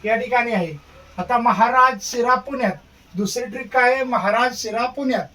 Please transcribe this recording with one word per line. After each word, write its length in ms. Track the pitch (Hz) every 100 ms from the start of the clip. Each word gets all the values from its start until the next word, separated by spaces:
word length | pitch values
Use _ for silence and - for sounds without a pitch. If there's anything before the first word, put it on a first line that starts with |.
| 208
या 100 | 226
ठिकाणी 360 | 247 247 233
आहे. 220 | 208 165 143 - - - -
आता 200 | 180 240
महाराज 600 | 233 196 233 262 262 302
शिरा 340 | - 247 240 254
पुण्यात. 360 | 285 262 214 - - _ _ 180
दुसरी 300 | 202 247 285
ट्रिक 280 | - -
काय 200 | 254 247
आहे? 100 | 262
महाराज 580 | 254 233 190 226 254 -
शिरा 240 | 220 214 247
पुण्यात. 400 | 285 262 220 -